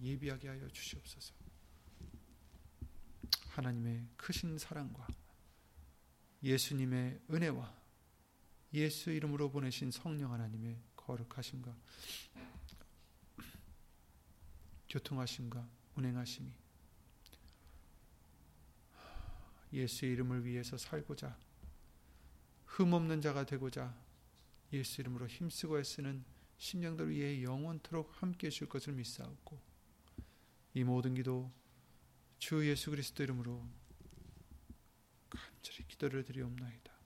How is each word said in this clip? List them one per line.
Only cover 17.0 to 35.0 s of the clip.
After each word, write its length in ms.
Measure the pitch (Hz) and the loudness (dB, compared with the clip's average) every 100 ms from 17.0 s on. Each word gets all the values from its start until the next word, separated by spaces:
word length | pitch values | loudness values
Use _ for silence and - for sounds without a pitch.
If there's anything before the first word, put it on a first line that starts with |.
| - - - - - - - - - - - - - - - - - - - - - - - - - - - | -20 -20 -20 -20 -20 -20 -20 -18 -18 -20 -20 -20 -20 -20 -20 -20 -20 -20 -20 -20 -8 -6 -6 -8 -10 -16 -6
예수의 400 | 139 123 - 131 | 0 0 2 2
이름을 320 | 123 127 123 120 | 4 4 2 2
위해서 320 | 123 120 127 | 0 -2 -4
살고자 600 | - 156 147 143 139 117 - - - - - - - - - - - - - | -2 -2 -2 -4 -4 -6 -12 -16 -14 -14 -16 -20 -20 -20 -20 -20 -20 -20 -2
흠없는 560 | - 180 175 165 160 | 6 10 10 8 4
자가 240 | 151 139 139 | 4 4 2
되고자 480 | 139 131 - 127 117 - - - - - - - | 0 0 -2 -4 -6 -14 -20 -20 -20 -20 -20 -4
예수 300 | 143 127 - | 0 0 -2
이름으로 260 | 123 120 123 | -2 0 -2
힘쓰고 520 | - 170 - 160 151 | -2 -2 0 2 4
애쓰는 440 | 139 - 139 135 127 - - - | 2 0 -2 -2 -6 -14 -20 -10
심령들 520 | - 180 170 160 156 | -4 0 2 2 2
위에 340 | 147 143 139 | 4 4 2
영원토록 760 | 123 131 156 165 - 165 156 - | 2 2 0 -2 -2 -2 -2 0
함께해 280 | 185 175 160 | 0 2 0
줄 200 | - 147 | 0 -2
것을 240 | 135 147 | -2 0
믿사옵고 680 | 135 117 - 127 139 - 139 - - - - - - - - - - - | -2 -2 -4 -8 -10 -10 -12 -14 -20 -20 -20 -16 -12 -12 -12 -20 -20 -2
이 100 | 135 | 4
모든 300 | 123 123 127 | 8 8 6
기도 380 | 127 127 127 127 - - - - - - - - - | 4 4 2 0 -6 -18 -20 -20 -20 -20 -20 -18 -6
주 300 | - 156 151 | 2 6 6
예수 220 | 143 - | 6 4
그리스도 340 | 147 135 - | 0 0 2
이름으로 440 | 139 127 120 120 120 - - - - - - - - - - - - - | 2 2 0 -2 -4 -10 -14 -16 -14 -14 -14 -16 -16 -16 -16 -18 -18 -20